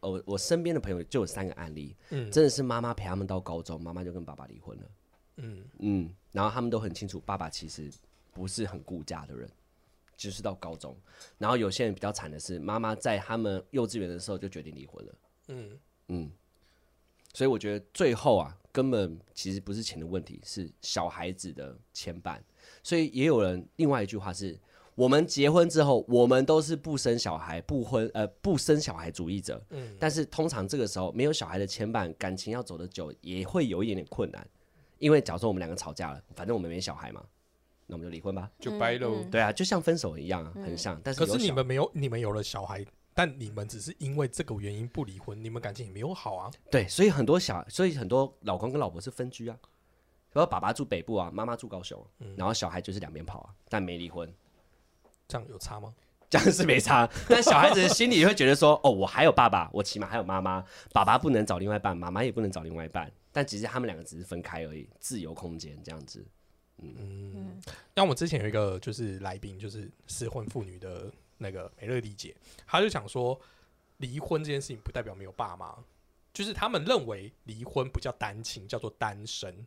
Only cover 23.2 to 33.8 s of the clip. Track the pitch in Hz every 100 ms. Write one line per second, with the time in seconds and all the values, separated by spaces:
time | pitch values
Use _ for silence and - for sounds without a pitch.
23.2 | 143 135 98 90 - - 156 135 101 110
24.2 | 98 92 98 80 _ _ - - 127 143
25.2 | 170 - 143 165 170 160 143 123 - 120
26.2 | 120 131 135 156 151 160 160 143 131 117
27.2 | - 80 80 82 - 143 110 120 113 -
28.2 | 107 - 202 156 - 151 - 82 85 -
29.2 | 85 98 95 57 - 147 120 104 156 151
30.2 | 147 - 160 123 98 147 107 95 92 101
31.2 | 139 156 82 92 98 - 107 113 90 80
32.2 | 95 92 - 117 120 85 87 - 80 -
33.2 | 80 92 92 185 135 87